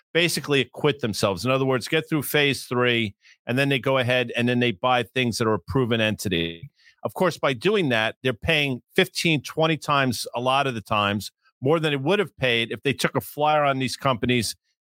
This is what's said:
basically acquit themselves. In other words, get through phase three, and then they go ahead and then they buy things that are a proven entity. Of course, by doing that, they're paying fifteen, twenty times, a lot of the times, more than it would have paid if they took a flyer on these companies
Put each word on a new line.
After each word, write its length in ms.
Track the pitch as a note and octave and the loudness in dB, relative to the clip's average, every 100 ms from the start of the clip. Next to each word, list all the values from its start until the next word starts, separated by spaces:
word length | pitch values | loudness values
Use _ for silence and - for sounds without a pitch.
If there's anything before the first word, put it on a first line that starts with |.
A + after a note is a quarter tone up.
| _ | _
basically 480 | D#3+ E3+ D#3 C#3+ C#3 | 0 0 -2 0 0
acquit 380 | A2+ - D3 C#3 | 0 -2 -2 0
themselves. 440 | A2+ - G#2 F2+ B2 | -4 0 0 0 0
In 40 | |
other 140 | C3+ C3+ | 0 2
words, 220 | B2+ - | 0 0
get 200 | D#3+ D#3 | -2 0
through 140 | D#3 | -4
phase 440 | - D3+ C#3+ C3 - | 0 2 2 0 -2
three, 500 | B2 B2 A#2 G#2+ - - - - | 0 2 2 -2 -6 -20 -14 -4
and 100 | B2 | 0
then 120 | C#3 | 2
they 100 | C3+ | 0
go 180 | C3+ C3+ | 2 0
ahead 340 | A#2+ B2+ A#2+ A#2 | 2 0 0 0
and 120 | A#2+ | 0
then 120 | B2 | 2
they 120 | A#2+ | 0
buy 300 | F#2 B2+ B2 | 0 0 0
things 340 | A#2 C3 B2 - | 0 -2 -2 0
that 80 | A2 | 0
are 80 | G#2 | 0
a 40 | |
proven 400 | - C3+ A#2 A2+ | 0 0 0 2
entity. 720 | G#2+ G#2 G2+ E2+ E2+ E2+ C#3 - _ _ | 0 -2 -2 -2 -2 -8 -18 -20 _ _
Of 120 | - - | -10 -2
course, 220 | F#3 - | -2 0
by 160 | D3 | -2
doing 360 | A#2+ F#3 G#3+ D3 | 0 0 0 2
that, 260 | A2+ A2 - | 0 0 -2
they're 120 | C3 | -4
paying 480 | A2+ - D#3 C#3 A#2+ - - | -2 0 0 0 -4 -2 0
fifteen, 460 | F3+ - F3 D3 | 0 0 0 0
twenty 360 | - D#3 D#3+ D#3 | -2 0 0 0
times, 500 | - C#3+ C3 A2 - A#2+ | 0 0 2 -2 -6 -4
a 40 | |
lot 260 | B2+ C3+ C#3 | 0 0 0
of 80 | A2+ | -4
the 60 | |
times, 500 | - G#2+ G2+ G2+ - - _ _ | -2 0 0 0 -6 -14 _ _
more 180 | C3 E3 | 0 0
than 120 | D#3 | 0
it 80 | C#3+ | -2
would 180 | C#3 G#3 | 0 0
have 180 | D#3+ - | -2 -2
paid 340 | B2+ A#2 A2+ | 0 0 0
if 100 | A#2 | -4
they 100 | C#3+ | -4
took 220 | - - - | -2 -2 -2
a 60 | |
flyer 420 | - C#3+ D3+ D3+ | -4 -2 2 2
on 160 | C#3+ C3 | 2 0
these 180 | B2+ - | -2 -2
companies 580 | C#3 A#2 B2 B2 G#2 - _ _ | -2 0 0 0 -2 -8 _ _